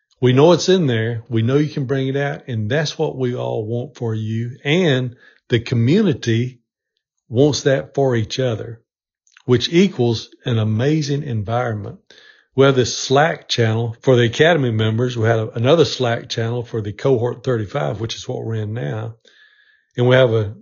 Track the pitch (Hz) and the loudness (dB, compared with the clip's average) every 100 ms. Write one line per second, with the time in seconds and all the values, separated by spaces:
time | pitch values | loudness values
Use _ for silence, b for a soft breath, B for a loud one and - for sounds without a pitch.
0 | b _ 123 127 160 170 - 190 147 113 | b _ 2 6 6 6 2 2 2 0
1 | 113 113 - 113 113 143 151 151 127 135 | -2 -6 -4 -2 2 0 0 -4 -4 -2
2 | 135 139 143 156 - 113 107 147 147 - | -2 -2 -4 -6 -8 -6 -2 -2 -2 -4
3 | 151 135 123 123 123 120 110 120 - - | -6 -2 -4 -4 -6 -6 -4 -6 -8 -8
4 | 117 110 110 113 117 - 143 170 170 127 | -6 -4 -4 -6 -6 -8 -2 0 2 0
5 | 127 b b b _ 120 117 120 117 190 | -4 b b b _ -2 0 0 2 2
6 | 202 113 120 113 127 - _ _ _ _ | 2 0 -2 -2 -2 -8 _ _ _ _
7 | _ _ _ 113 147 131 143 135 - - | _ _ _ 2 2 2 0 0 -2 -2
8 | 135 117 107 - 127 107 110 113 _ _ | 0 0 -2 -4 -4 -4 -8 -14 _ _
9 | _ _ _ _ - 120 - 170 196 - | _ _ _ _ 0 0 2 2 2 2
10 | 120 113 - - - 113 107 107 135 156 | 0 0 -6 -10 -4 0 0 0 0 0
11 | 139 143 147 113 101 120 123 104 110 - | -2 -4 -4 -6 -4 -4 -4 -6 -10 -16
12 | _ b b b b - 139 127 113 - | _ b b b b 4 4 4 0 -4
13 | - 135 160 160 - - 110 113 117 - | 0 2 2 -2 -4 0 0 0 -4 -2
14 | - 123 117 117 156 165 123 110 110 110 | 4 4 4 4 4 4 2 0 0 0
15 | 127 120 110 113 110 117 127 170 - - | -2 0 0 0 -2 -2 2 4 4 0
16 | 123 117 - - 113 123 113 113 104 - | -2 -4 -6 -6 -4 -6 -6 -8 -8 -4
17 | 139 123 120 117 131 117 98 147 143 101 | 0 0 0 -4 -4 -4 -4 -4 -4 -6
18 | 113 - - 123 117 110 104 117 143 110 | -8 -10 -10 -8 -6 -6 -6 -6 -6 -8
19 | 113 - b b b b b b b - | -10 -14 b b b b b b b 0
20 | 123 131 127 110 101 - | 4 6 4 2 -2 -8